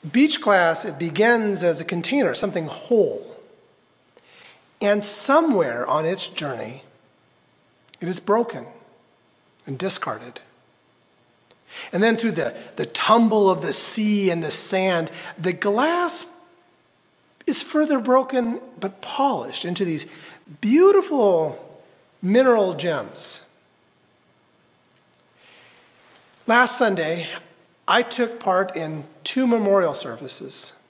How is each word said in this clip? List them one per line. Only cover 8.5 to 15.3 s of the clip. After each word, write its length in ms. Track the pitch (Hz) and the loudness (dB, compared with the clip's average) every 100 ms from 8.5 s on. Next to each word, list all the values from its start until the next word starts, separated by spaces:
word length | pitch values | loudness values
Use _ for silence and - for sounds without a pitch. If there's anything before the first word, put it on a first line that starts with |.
| 135 117 - _ _ _ _ _ _ _ _ - | -6 -14 -20 _ _ _ _ _ _ _ _ -12
and 100 | 135 | -6
discarded. 600 | 190 - - 110 120 - - _ _ _ _ _ _ _ _ _ _ _ _ - - | -6 -6 -6 -10 -12 -20 -20 _ _ _ _ _ _ _ _ _ _ _ _ -18 -8
And 80 | 180 | 0
then 160 | 220 226 | 2 2
through 140 | 226 | 0
the, 260 | 175 131 - - - | -2 -6 -8 -18 -8
the 100 | - | -6
tumble 640 | - - 226 226 214 196 | -4 4 4 6 4 4
of 120 | 180 | 2
the 100 | 160 | 0
sea 580 | 139 - - 214 208 190 | 0 0 0 0 2 2
and 100 | 170 | 0
the 80 | 156 | -2
sand, 580 | 139 - 190 190 175 160 - - | -2 0 0 2 0 -2 -8 -16